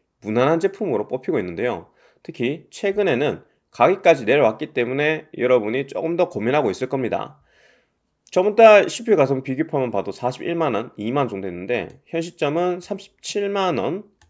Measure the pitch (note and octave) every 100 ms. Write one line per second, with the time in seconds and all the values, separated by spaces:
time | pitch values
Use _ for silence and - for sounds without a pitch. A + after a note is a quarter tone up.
0 | _ _ G#2 A2 C3+ E3 F#3 - G3 A2
1 | G#2 B2+ - D3 F#2 E2+ A#2+ F#2 F2 _
2 | _ _ - - A#2+ D#3+ - - G3+ G3+
3 | G3 B2 C#3+ E2+ - _ _ - B2+ G3
4 | - C#3+ G#2+ C#3+ A#2 A2 D3+ - A#2+ C3
5 | D3+ D#3 - - B2 B2+ G#2 B2 C#3 -
6 | D#3+ E3+ F3 - A2 D3 B2 F2+ B2+ C3+
7 | A#2 F2 G#2+ - _ _ _ _ _ _
8 | _ _ _ F3+ G3 G#3 A3+ G#3 D#3+ -
9 | A#3 F#3 C3+ C3+ C3 C3 D#3+ C#3+ B2 G2+
10 | F#2 F#2+ A#2+ B2+ - E3+ E3 G#2+ B2+ -
11 | G#2+ C#3 C3 G2 F#2+ F2 G2 A#2+ E2+ -
12 | _ E3 E3+ - C#3+ D#3 F3+ F3+ - G3
13 | - _ - G#3+ G3+ G3+ F#3+ C3 G2+ F#3+
14 | - _